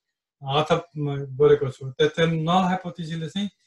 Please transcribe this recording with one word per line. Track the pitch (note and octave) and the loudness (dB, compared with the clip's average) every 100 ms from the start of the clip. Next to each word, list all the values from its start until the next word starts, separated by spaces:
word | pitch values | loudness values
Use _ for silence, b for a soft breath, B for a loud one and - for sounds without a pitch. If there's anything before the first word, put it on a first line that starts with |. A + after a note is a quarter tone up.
| _ _ _ _ | _ _ _ _
अ, | C#3 C#3+ | -4 -2
अथवा | D3+ E3 - D3+ | 0 0 -2 -6
म | C#3+ C#3 | -6 -6
गरेको | C#3 C3 D3 D3 C3+ | -8 2 6 6 2
छु। | - C3 | -6 -10
त-, | - | 0
त-, | D3+ - | 0 2
नल | E3 D#3+ D#3 | 0 0 2
हाइपोथेसिसले | F#3 F3+ F#3 F3+ E3+ D#3 E3 D#3+ | 2 2 -2 -4 -10 -8 -8 -6
चाहिँ, | G3 G3+ - | -6 -6 -8